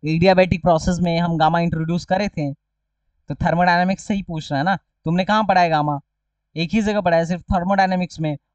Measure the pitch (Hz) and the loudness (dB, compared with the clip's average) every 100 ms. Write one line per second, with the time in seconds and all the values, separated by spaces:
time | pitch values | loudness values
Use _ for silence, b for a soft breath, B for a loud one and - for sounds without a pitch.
0 | 147 160 180 185 185 185 175 160 - 175 | -4 2 4 4 4 2 2 2 0 -2
1 | 175 165 170 165 156 170 170 160 160 170 | 0 0 0 2 2 2 0 -2 -4 -4
2 | - 185 202 - 143 139 _ _ _ _ | -2 -2 -2 -4 -8 -8 _ _ _ _
3 | _ _ - 147 170 160 180 175 180 190 | _ _ -12 -4 0 2 2 2 0 -2
4 | - 202 175 160 - 139 165 190 _ _ | -4 -6 -6 -8 -6 -2 -2 -2 _ _
5 | 156 175 185 214 208 185 175 156 147 143 | -4 -2 0 0 0 2 2 2 0 -4
6 | - _ _ _ _ 156 170 220 208 208 | -8 _ _ _ _ -6 -2 0 0 0
7 | 180 165 165 175 - 196 175 196 190 185 | 2 2 0 -4 -2 -2 0 2 2 0
8 | 180 - 156 147 _ | -4 -4 -6 -6 _